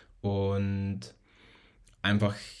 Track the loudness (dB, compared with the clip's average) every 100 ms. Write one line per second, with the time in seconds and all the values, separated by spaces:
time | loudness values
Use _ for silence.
0 | -20 -6 -2 0 0 0 0 0 -2 -4
1 | -8 -20 _ _ -20 -20 -20 -20 -20 _
2 | 2 4 2 0 -10 -18